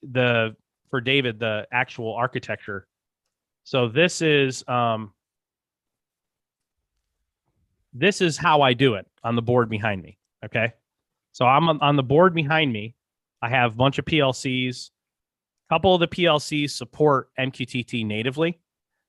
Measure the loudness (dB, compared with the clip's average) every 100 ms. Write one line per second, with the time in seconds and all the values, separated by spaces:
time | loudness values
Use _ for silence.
0 | -6 0 2 2 0 -6 _ _ _ -6
1 | 0 0 0 -4 -4 -4 -4 -4 -4 -6
2 | -8 -4 -4 -4 -8 -10 -10 -12 -14 _
3 | _ _ _ _ _ _ -4 0 0 2
4 | 2 2 2 4 2 -2 -4 0 0 -2
5 | -6 _ _ _ _ _ _ _ _ _
6 | _ _ _ _ _ _ _ _ _ _
7 | _ _ _ _ _ _ _ _ _ -2
8 | -2 2 -2 0 2 4 4 4 2 0
9 | -8 _ -4 -4 0 0 0 -2 -4 -6
10 | -10 _ _ _ -8 -4 -4 -6 _ _
11 | _ _ _ 0 4 4 4 2 2 2
12 | 2 4 4 2 0 0 0 -4 -8 -16
13 | _ _ _ _ -2 0 0 2 0 0
14 | -2 0 0 -2 -4 -4 -4 -8 -16 _
15 | _ _ _ _ _ _ _ 0 4 4
16 | 2 0 2 2 0 -4 -4 -6 -12 0
17 | 2 2 -2 -6 -6 -6 -8 -8 -6 -6
18 | -4 -4 -4 -2 -4 -4 _ _ _ _